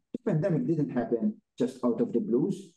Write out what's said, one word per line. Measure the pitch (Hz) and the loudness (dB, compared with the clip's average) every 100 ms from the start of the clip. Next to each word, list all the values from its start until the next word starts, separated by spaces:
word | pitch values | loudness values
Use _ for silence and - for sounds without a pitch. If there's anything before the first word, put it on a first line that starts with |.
| _ | _
The | - - | -8 -2
pandemic | 156 190 147 127 | 0 2 0 0
didn't | 160 135 | 0 0
happen | 123 117 117 107 - _ - | -2 0 0 0 -4 _ -4
just | 123 - | -4 0
out | 123 117 | 0 0
of | 107 | 0
the | 110 | 0
blues. | 101 120 190 - - | 2 2 0 -2 -8